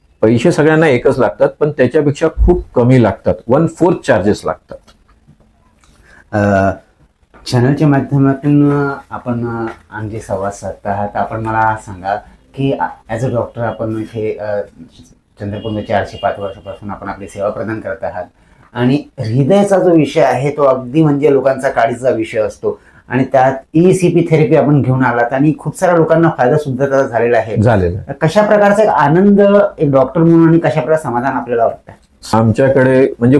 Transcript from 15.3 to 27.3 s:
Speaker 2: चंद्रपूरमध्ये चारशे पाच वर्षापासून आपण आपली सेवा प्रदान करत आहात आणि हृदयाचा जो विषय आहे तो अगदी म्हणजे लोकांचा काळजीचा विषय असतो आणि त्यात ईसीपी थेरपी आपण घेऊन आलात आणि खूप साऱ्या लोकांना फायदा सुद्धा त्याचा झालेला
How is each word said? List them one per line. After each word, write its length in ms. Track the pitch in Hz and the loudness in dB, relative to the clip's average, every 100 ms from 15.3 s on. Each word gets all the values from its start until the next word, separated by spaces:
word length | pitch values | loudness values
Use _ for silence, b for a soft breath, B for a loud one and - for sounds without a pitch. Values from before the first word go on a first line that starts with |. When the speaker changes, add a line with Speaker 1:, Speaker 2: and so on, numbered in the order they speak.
| - | -14
Speaker 2:
चंद्रपूरमध्ये 460 | 101 101 110 107 104 | -12 -10 -8 -8 -4
चारशे 320 | 98 92 - | -4 -4 -6
पाच 160 | - - | -6 -6
वर्षापासून 500 | 101 98 98 90 101 | -10 -12 -16 -14 -14
आपण 180 | 95 101 | -12 -12
आपली 200 | 95 92 | -14 -14
सेवा 220 | 101 101 | -8 -6
प्रदान 300 | 110 107 110 | -6 -8 -8
करत 240 | 98 95 | -10 -10
आहात 200 | 90 87 87 _ b b b | -10 -10 -14 _ b b b
आणि 300 | 120 123 147 - - | -4 0 0 -4 -10
हृदयाचा 600 | 110 127 135 202 202 185 | -4 0 2 2 2 2
जो 160 | 175 165 | 4 2
विषय 260 | 131 160 | 2 0
आहे 300 | 135 127 143 | 0 0 -2
तो 120 | 147 | 0
अगदी 400 | 135 127 123 151 | 0 0 -2 0
म्हणजे 280 | 151 143 147 | 2 2 2
लोकांचा 380 | 135 135 127 131 | 4 2 0 -2
काळजीचा 400 | 120 117 117 127 | 0 0 0 -2
विषय 300 | 110 110 113 | -2 -2 -4
असतो 400 | 104 - 107 - b b b | -4 -4 -6 -6 b b b
आणि 160 | 127 131 | -2 0
त्यात 220 | 131 131 135 - | 2 2 0 -2
ईसीपी 540 | 160 185 - 170 165 165 | 2 4 4 2 0 2
थेरपी 260 | 156 151 151 | 2 4 2
आपण 260 | 139 143 | 4 2
घेऊन 220 | 120 131 | 2 0
आलात 300 | 123 120 117 | 0 0 -2
आणि 200 | 131 151 143 | 0 0 0
खूप 200 | 151 - | -6 -2
साऱ्या 160 | 180 170 | 0 2
लोकांना 340 | 156 165 165 151 | 2 2 2 2
फायदा 200 | 127 147 | 0 0
सुद्धा 320 | 139 123 139 | -2 -2 0
त्याचा 180 | 135 135 | 0 0
झालेला 300 | 117 120 | 0 0